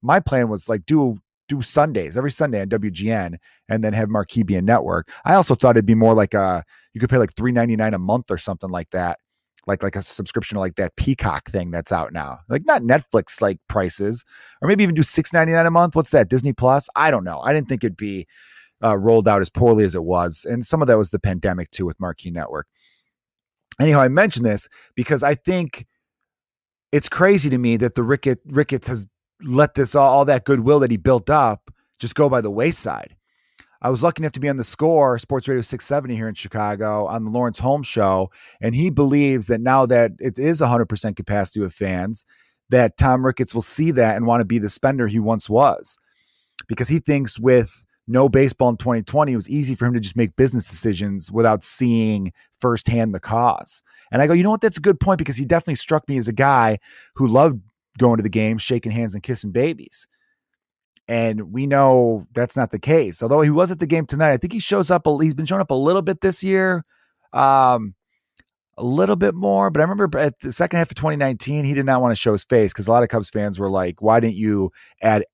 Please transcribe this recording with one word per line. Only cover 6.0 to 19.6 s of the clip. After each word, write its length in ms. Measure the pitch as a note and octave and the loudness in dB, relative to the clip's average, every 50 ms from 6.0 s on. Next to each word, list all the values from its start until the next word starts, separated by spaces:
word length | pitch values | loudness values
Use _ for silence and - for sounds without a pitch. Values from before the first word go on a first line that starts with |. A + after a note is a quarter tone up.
| A2+ A2+ A2+ | 6 6 6
like 200 | A2 G2+ - - | 4 2 2 0
a, 300 | G#2 G2 F#2+ F2+ E2+ D#2+ - _ _ _ _ | -2 -2 0 -2 -4 -6 -10 _ _ _ _
you 80 | _ A2 | _ -6
could 100 | B2 A#2+ | -2 0
pay, 80 | C3+ B2+ | 2 2
like, 160 | A2 - - | 2 0 -2
three 160 | - A2+ B2+ | -4 -4 0
ninety-nine 440 | B2 A#2+ A#2 A#2 A2+ G#2+ A2 A2 G#2 | 0 0 0 0 0 0 0 -2 -2
a 40 | F#2 | -4
month 320 | F2+ F#2 A2 B2+ A#2+ - | -2 -2 -2 -2 -2 -4
or 60 | G2 | -8
something 340 | E2+ - - F#2+ - - F#2 | -6 -6 -8 -10 -8 -8 -8
like 200 | F2+ F2 E2+ - | -8 -8 -10 -8
that. 280 | - F#2 F2 F2 - - _ _ _ _ _ _ _ _ _ | -6 -6 -4 -4 -6 -8 _ _ _ _ _ _ _ _ _
Like, 160 | - G2 - | -6 -4 -2
like 140 | - G2 - | -2 -4 -4
a 60 | G2 | -6
subscription 540 | F#2 - - - G2 - - G2 - - G#2 | -8 -8 -8 -10 -10 -6 -6 -8 -6 -6 -6
to, 40 | G2+ | -6
like, 140 | F#2+ F#2 - | -6 -6 -4
that 200 | - F#2+ F2+ - | -4 -6 -6 -4
Peacock 520 | - - - C3+ - - G2+ D2 C#2 - - | -4 -2 -2 -2 -2 -2 -4 -4 -6 -8 -6
thing 220 | G2+ G2 F2 F2 | -6 -6 -6 -4
that's 200 | E2+ E2+ E2 - | -8 -8 -6 -4
out 220 | G2 E2+ D2+ A1+ | -4 -4 -4 -6
now. 280 | E2 E2+ C#2+ C#2 C#2 - - - | -8 -10 -10 -10 -12 -16 -8 -6
Like, 160 | B2+ C#3 G3 | -6 -2 0
not 160 | D#4+ D4+ - | 0 0 0
Netflix, 580 | A#2+ A#2 B2+ D#3 C3+ _ - A2 F#2+ - - - | 2 2 2 2 2 _ 0 0 0 0 -4 -2
like, 180 | A2 G2+ F#2+ - _ | -2 -2 -2 -4 _
prices, 560 | - - G#2 F#2+ F2+ - - G2 G#2 A#2 A#2 - _ _ - - - _ _ | -6 -4 -2 -2 -2 -4 -4 -4 -6 -6 -6 -12 _ _ -20 -20 -20 _ _
or 80 | C#3 D#3+ | 0 0
maybe 140 | G#3 G3 | 2 4
even 120 | G#3 F3+ E3 | 2 2 2
do 80 | D#3 | 0
six 300 | D3 - - E3 D#3 - | 0 0 0 -2 -2 0
ninety-nine 320 | F3 E3+ D#3+ E3 E3 E3 E3 | 0 2 2 4 2 2 2
a 60 | E3+ | 4
month. 260 | E3 E3+ F3 E3+ - | 4 4 2 2 2
What's 140 | E3 C#3+ - | -2 0 2
that, 180 | - C#3+ - - | 4 4 4 4
Disney 240 | C#3 C3 B2 C#3+ | 2 0 0 -2
Plus? 340 | A#2+ - A#2+ B2+ C3+ C#3+ - - - | -2 2 2 2 2 2 0 -4 -2
I 140 | - D3+ D#3+ | 0 2 2
don't 140 | C#3 G#2+ F2+ | 2 0 -2
know. 160 | F2+ D#2+ C#2 | -6 -10 -6
I 140 | B1+ B2+ D3 | -2 -2 0
didn't 160 | D#3 C3 G#2+ | 0 -2 -4
think 120 | C3+ A2 | -4 -4
it'd 140 | - A2 F2 | -2 -4 -4
be, 300 | - G#2+ G#2 G2 F#2+ E2+ - _ _ _ _ _ - _ _ _ _ A2+ | -6 -8 -8 -8 -10 -12 -14 _ _ _ _ _ -20 _ _ _ _ 0
uh, 140 | A2+ G#2 G2 | 0 0 2
rolled 280 | G2 A2+ A2+ A2+ G2 | 4 4 4 6 6
out 140 | A2+ G#2 G2 | 4 4 2
as 80 | F#2+ - | 0 -2
poorly 360 | - - | 0 2